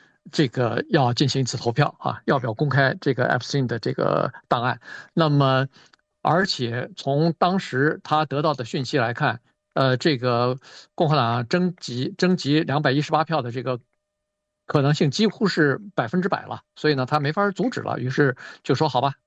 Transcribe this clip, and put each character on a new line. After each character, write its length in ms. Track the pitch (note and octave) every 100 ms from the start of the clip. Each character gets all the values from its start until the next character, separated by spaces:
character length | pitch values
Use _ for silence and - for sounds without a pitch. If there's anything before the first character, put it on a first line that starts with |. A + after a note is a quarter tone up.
| _ _ -
这 160 | - C#3+
个 360 | - A#2+ A2+ D#4
要 220 | F#3 B2 A#2+
进 120 | C#3+
行 140 | C3+
一 40 | B2+
次 120 | B2
投 140 | A#2
票 240 | A#2 D3 -
啊， 240 | - A2+ -
要 120 | D3
不 80 | A#2+
要 80 |
公 160 | G#2+ D3+
开 260 | C3+ C3+ F#3
这 140 | - B2
个 120 | B2
Epstein 380 | B2 - C#3+ B2+
的 140 | A#2
这 120 | B2
个 400 | - - - - - -
档 140 | B2+
案。 180 | A#2+ A#2+ - - - -
那 140 | D#3
么， 380 | C#3+ C3+ C3 C3+ _ - _ _ _
而 240 | - D#3+ G3
且 440 | - A#2+ A#2 C#3 G3+
从 380 | - C#3+ E3+ D#3+
当 220 | F3+ F#3+
时 400 | - B2+ C#3+ F#3+
他 220 | - D3+ D3+
得 160 | C#3
到 120 | D#3
的 120 | C#3+ A#2
讯 180 | E3
息 140 | B2+ D3
来 160 | A#2
看， 260 | A#2 C#3+ - _ _ _ -
呃， 200 | C3+ B2+
这 200 | E3+ C3+
个 400 | B2 A#2+ B2 C3+ - - - -
共 120 | E3
和 80 | D3
党 320 | A#2 A#2+ A#2+
征 280 | F3+ F3+ E3+
集， 400 | - B2 C#3+ -
征 180 | F3+ F#3
集 260 | C3+ D3+
两 200 | E3 C#3
百 100 | D3
一 100 | C#3
十 100 | D3+
八 120 | D#3
票 200 | D#3+ D#3+
的 80 | A#2+
这 100 | B2
个 180 | B2 B2 _ _ _ _ _ _ _ _ -
可 160 | D3+
能 140 | C#3 D3+
性 160 | F3
几 160 | - F3
乎 200 | - G3+
是 320 | - D3 C3 G2+
百 140 | - A#2
分 160 | F#3
之 60 | F3
百 160 | - -
了， 140 | A#2 _ -
所 140 | D3+
以 60 | C#3
呢， 100 | B2+
他 140 | D3+
没 120 | C#3+
法 200 | D#3+ G3+
阻 180 | F#3+ A3+
止 120 | -
了。 180 | - -
于 100 | B2+
是 260 | C3+ C#3+ B2+ - -
就 100 | -
说 140 | C#3 D#3
：“好 120 | B2+
吧， 120 | C#3 -